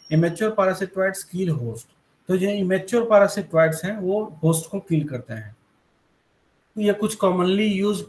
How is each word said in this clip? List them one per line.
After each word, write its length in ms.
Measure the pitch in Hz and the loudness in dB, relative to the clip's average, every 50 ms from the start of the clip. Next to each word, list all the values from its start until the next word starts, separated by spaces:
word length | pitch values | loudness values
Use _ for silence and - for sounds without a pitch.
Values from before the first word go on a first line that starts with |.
| _ - | _ 0
Immature 400 | 156 160 170 165 165 - 220 214 | 2 2 2 2 0 -2 -2 -2
parasitoids 680 | 214 - 190 190 185 - 196 185 - 190 190 196 190 - - - - | 0 2 2 0 0 -2 -6 -6 -2 -2 -2 -2 -2 -4 -10 -8 -6
kill 240 | 180 190 170 151 127 | -4 -2 -2 -2 -2
host, 280 | 120 117 110 113 - _ _ _ _ _ _ _ _ - | -4 -8 -8 -10 -14 _ _ _ _ _ _ _ _ -2
तो 80 | 185 | -2
जो 120 | 180 185 202 | 0 0 0
immature 600 | 208 202 190 180 190 185 190 - 240 233 233 226 | -2 -2 0 0 0 -2 -2 0 0 0 2 6
parasitoids 720 | 214 202 202 190 - 208 196 - 165 160 160 160 156 - - | 6 6 6 6 2 -4 -6 0 2 2 4 4 2 -2 -4
हैं 120 | 190 220 | -6 -6
वो 440 | 214 185 185 196 214 214 - - - | -4 -4 -2 -2 -2 -4 -6 -6 0
host 280 | 160 160 165 160 - - | 0 2 2 0 -2 -6
को 100 | - 196 | -10 -8
kill 280 | - - 165 151 139 - | -4 -2 -2 -2 -2 -2
करते 260 | 131 117 - - 120 | -8 -10 -10 -10 -12
हैं। 220 | 110 107 104 107 _ _ _ _ _ _ _ _ _ _ _ _ _ _ _ _ _ _ _ _ _ _ _ - | -12 -12 -16 -20 _ _ _ _ _ _ _ _ _ _ _ _ _ _ _ _ _ _ _ _ _ _ _ -6
तो 40 | 214 | -2
ये 120 | 208 208 | 0 0
कुछ 260 | 202 208 220 208 - - 202 | 2 2 0 -4 -2 0 0
commonly 600 | 185 180 180 175 185 196 202 214 214 196 185 196 | 2 2 2 2 2 2 2 2 0 0 0 0
used 180 | 208 208 175 - | 0 -2 -2 -2